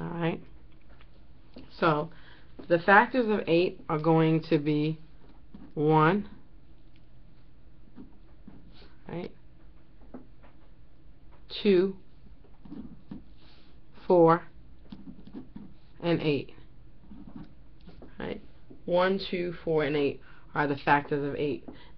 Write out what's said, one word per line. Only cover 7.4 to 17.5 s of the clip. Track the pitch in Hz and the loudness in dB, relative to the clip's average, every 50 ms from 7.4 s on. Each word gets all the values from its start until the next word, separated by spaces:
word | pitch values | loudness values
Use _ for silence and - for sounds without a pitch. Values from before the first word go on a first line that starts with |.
| - - - - - - - - - - - - - - - - - - - - - - - - - - - - - - - - - - | -14 -16 -14 -14 -14 -14 -14 -14 -14 -12 -12 -14 -14 -14 -14 -16 -16 -16 -16 -14 -14 -14 -14 -14 -14 -14 -14 -14 -14 -14 -14 -12 -10 -10
right, | 156 175 185 - - - - - - - - - - - - - - - - - - 254 - - - - - - - - - - - - - - - - - - - - - - - - - - - - - | -8 -8 -8 -10 -12 -14 -16 -16 -16 -16 -16 -16 -16 -16 -16 -16 -14 -14 -14 -12 -12 -12 -12 -12 -14 -14 -14 -14 -14 -14 -14 -14 -14 -14 -14 -16 -16 -16 -16 -16 -16 -16 -16 -16 -14 -14 -12 -10 -4 2 6
two, | 208 190 175 190 196 - - - - - - - - - - - - - - - - - - - - - - - - - - - - - - - - - - - - - - - - - - - | 6 8 8 6 4 2 -4 -12 -14 -14 -14 -14 -14 -14 -16 -16 -16 -14 -14 -12 -12 -10 -10 -10 -10 -12 -12 -12 -12 -12 -12 -12 -12 -14 -14 -14 -14 -14 -14 -14 -14 -14 -14 -14 -14 -14 -4 4
four, | - 185 175 165 160 165 170 - - - - - - - - - - - - - - - - - - - - - - - - - - - - - - - - | 6 8 10 10 10 8 6 2 -6 -14 -16 -16 -16 -16 -14 -14 -14 -12 -12 -12 -12 -12 -12 -12 -12 -12 -12 -12 -12 -12 -12 -12 -12 -14 -14 -16 -16 -12 -4
and | - 170 165 - | 0 2 2 2
eight. | - 156 143 127 - - - - - - - - - - - - - - - 285 294 - - - - - | 4 2 2 2 0 -4 -12 -14 -14 -14 -14 -14 -14 -14 -14 -14 -14 -14 -14 -12 -12 -12 -12 -12 -12 -14